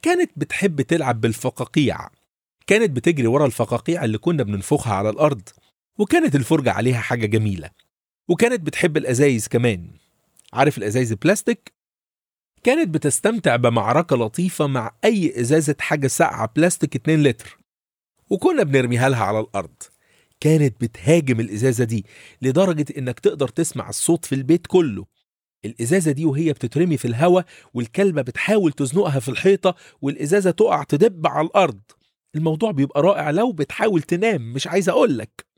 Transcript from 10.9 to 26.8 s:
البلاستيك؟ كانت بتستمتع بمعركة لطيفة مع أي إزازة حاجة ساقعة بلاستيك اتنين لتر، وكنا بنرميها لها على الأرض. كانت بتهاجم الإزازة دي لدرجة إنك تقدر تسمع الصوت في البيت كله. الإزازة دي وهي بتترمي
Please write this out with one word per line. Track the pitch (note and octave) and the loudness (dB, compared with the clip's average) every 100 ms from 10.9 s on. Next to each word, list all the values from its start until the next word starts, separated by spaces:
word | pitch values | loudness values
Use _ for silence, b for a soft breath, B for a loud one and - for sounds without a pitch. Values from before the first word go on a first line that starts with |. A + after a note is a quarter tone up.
| A2+ B2 | -2 -2
البلاستيك؟ | A2 D#3 G#3 - A#3 - _ _ _ _ _ _ _ _ _ | 0 0 0 0 -4 -6 _ _ _ _ _ _ _ _ _
كانت | - D4 G3+ | 0 0 0
بتستمتع | D#3 D3 - G#3+ A3+ D#3 A#2+ | 0 -2 0 0 0 0 2
بمعركة | A#2+ A#2 G#2 D3+ E3+ B2+ | 2 2 2 0 2 0
لطيفة | A2+ - F3+ - D3 | 0 -2 -4 -2 -2
مع | C3 A2 _ A3 | -2 -6 _ 0
أي | A3 E3 - | 2 -2 -2
إزازة | A#2+ D#3 D3+ C#3+ | 2 2 2 -4
حاجة | - D3+ C3+ | -2 -2 -2
ساقعة | - E3+ - A2 - | 0 -2 0 -4 0
بلاستيك | E3+ - D3 C3 | 0 0 -4 -4
اتنين | - D#3+ | 0 2
لتر، | C#3+ A2+ - - _ _ _ _ _ _ _ | 2 0 -10 -20 _ _ _ _ _ _ _
وكنا | D4 F#4 D#4+ | 0 2 2
بنرميها | E3+ C3+ B2 A#2+ C3 | 2 2 2 2 2
لها | B2+ | 2
على | G2 G#2+ | 0 -2
الأرض. | A2 G2 D#2+ _ - _ _ _ _ _ | -4 -6 -8 _ -20 _ _ _ _ _
كانت | D3+ D#3 C#3+ - | 2 4 2 0
بتهاجم | A#2 - G#2+ E3+ C#3 A2+ | -8 -4 2 2 4 -2
الإزازة | A2+ G#2 C3 A2 | -2 -2 -2 0
دي | A2 A2+ G2 B B B | -2 -2 -6 B B B
لدرجة | B2+ C3+ F#3+ D#3 C#3+ D3 | -2 2 2 0 -4 -6
إنك | B2+ A#2 | -10 -2
تقدر | - D3 C3+ | -2 0 -4
تسمع | - E3 B2 - | -2 -4 -6 -10
الصوت | G#2 - E3 - | -6 0 -2 -2
في | C3+ | -6
البيت | C3 E3+ - | 0 0 2
كله. | F#3 D#3 G2 F#2 _ _ _ _ _ G#2 | 2 2 -4 -12 _ _ _ _ _ -14
الإزازة | A#2 A#2 F#3 D#3 | -8 -2 0 0
دي | C#3 D#3+ | 0 -2
وهي | C#3 E3 | 0 -2
بتترمي | C#3 B2 D3 | -2 -4 -2